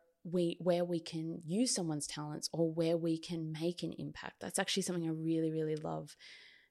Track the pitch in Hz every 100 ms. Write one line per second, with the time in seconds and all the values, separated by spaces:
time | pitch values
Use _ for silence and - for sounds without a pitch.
0 | _ _ 175 180 170 - 165 175 175 175
1 | 165 160 160 170 151 196 254 - 170 151
2 | - - 151 147 - 160 165 160 165 170
3 | 165 160 165 170 156 156 170 175 165 -
4 | 143 - - - - - 190 196 185 180
5 | 165 160 160 160 160 160 156 156 165 156
6 | 147 - - - - - _